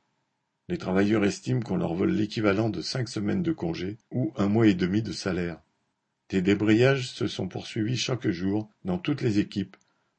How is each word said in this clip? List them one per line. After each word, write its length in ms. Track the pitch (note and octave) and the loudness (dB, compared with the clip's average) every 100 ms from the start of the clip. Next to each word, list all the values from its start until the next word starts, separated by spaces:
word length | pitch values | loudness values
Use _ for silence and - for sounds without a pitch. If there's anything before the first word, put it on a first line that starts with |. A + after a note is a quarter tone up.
| _ _ _ _ _ _ - | _ _ _ _ _ _ -8
Les 80 | F2 | -6
travailleurs 480 | - F#2 G2+ G#2+ G2+ | 0 2 4 4 2
estiment 360 | F#2 - B2+ | 0 -2 -2
qu'on 160 | G#2 F2+ | -2 -2
leur 180 | F2 E2+ | -2 0
vole 160 | G2 | 0
l'équivalent 580 | F#2+ - - G#2+ G2 A2+ | 0 -2 0 2 2 0
de 140 | F#2+ | -2
cinq 260 | - C3+ A#2 | -6 -6 -6
semaines 320 | A2 G2+ G2 | -4 -2 0
de 100 | E2+ | -2
congés 460 | D#2+ F2 E2 F#2 A2 - | -2 -4 -4 -6 -10 -8
ou 200 | B2 C3 - | -4 -4 0
un 100 | G2+ | 2
mois 200 | A2 A2+ | 6 6
et 80 | F2+ | 4
demi 260 | F#2 G#2 | 2 0
de 100 | A2 | -2
salaire. 480 | - G2 F2+ F2 E2 _ _ _ _ _ _ - | -6 -4 -2 -4 -8 _ _ _ _ _ _ -2
Des 140 | F#2+ | 0
débrayages 640 | F#2 G2+ G#2+ A2 B2+ C#3 B2+ | 4 4 6 6 6 4 -2
se 160 | - A2 | -4 -4
sont 220 | - F#2+ | -4 -6
poursuivis 500 | A2 - A#2 G#2+ B2+ | -8 -8 -4 -2 -2
chaque 300 | - B2 - | -2 -2 -2
jour 420 | E2+ F#2+ G#2 G#2+ _ - | -2 0 -2 -4 _ -4
dans 140 | F3+ | -2
toutes 220 | - C#3 | -2 -2
les 180 | B2+ G#2 | 0 0
équipes, 360 | F#2 G2+ F#2 - _ _ _ | 0 -2 -6 -8 _ _ _